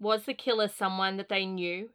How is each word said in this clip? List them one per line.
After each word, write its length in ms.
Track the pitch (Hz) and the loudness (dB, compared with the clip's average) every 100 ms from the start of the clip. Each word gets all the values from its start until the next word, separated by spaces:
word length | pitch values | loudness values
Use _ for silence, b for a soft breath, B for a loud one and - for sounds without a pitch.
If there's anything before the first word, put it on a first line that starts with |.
Was 220 | 208 214 | 2 2
the 100 | 214 | 2
killer 340 | 262 - 226 208 | -4 0 2 2
someone 520 | - 196 190 190 190 | 0 -2 0 0 0
that 100 | 196 | -2
they 160 | 196 | 0
knew 460 | 190 185 175 175 220 | 0 -2 -2 -4 -8